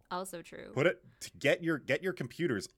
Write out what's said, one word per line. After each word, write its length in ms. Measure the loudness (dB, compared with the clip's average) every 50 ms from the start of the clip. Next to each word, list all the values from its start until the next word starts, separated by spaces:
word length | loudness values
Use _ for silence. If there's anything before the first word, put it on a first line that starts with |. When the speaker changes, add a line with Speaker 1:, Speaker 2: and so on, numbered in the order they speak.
| _ -8
Speaker 1:
Also 320 | -6 -6 -6 -6 -10 -12
true. 300 | -12 -14 -14 -14 -12 -4 0
Speaker 2:
Put 140 | 4 4
it 160 | 4 2 0 -6 -20 -20 -16
to 120 | -16 -16 -6
get 260 | 0 4 4 4 4 2
your, 140 | 0 0
get 240 | 0 2 0 0 2
your 120 | 0 -2 -4
computers 540 | -4 -6 -6 -4 0 0 2 2 0 -2 -6 _